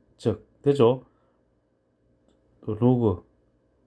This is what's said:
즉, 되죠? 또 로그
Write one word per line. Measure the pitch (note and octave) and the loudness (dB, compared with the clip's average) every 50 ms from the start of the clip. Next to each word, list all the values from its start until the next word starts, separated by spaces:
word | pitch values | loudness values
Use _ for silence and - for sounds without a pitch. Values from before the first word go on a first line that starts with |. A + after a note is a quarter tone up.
| _ _ _ | _ _ _
즉, | - - A#2 G2 - - _ _ _ | -6 -6 -6 -6 -6 -10 _ _ _
되죠? | - C#3+ C#3 C#3 A2+ A#2 C3 C3 - _ _ _ _ _ _ _ _ _ _ _ _ _ _ _ _ _ _ _ _ _ _ _ _ _ _ _ _ _ _ _ | -2 0 2 4 2 2 2 -2 -8 _ _ _ _ _ _ _ _ _ _ _ _ _ _ _ _ _ _ _ _ _ _ _ _ _ _ _ _ _ _ _
또 | - A2 G#2 | -12 -10 -4
로그 | G2+ A#2 B2+ B2+ A#2+ A#2 G#2 F2+ - - _ _ _ _ _ _ _ _ _ _ _ _ | 0 0 0 2 2 0 -2 -2 -4 -8 _ _ _ _ _ _ _ _ _ _ _ _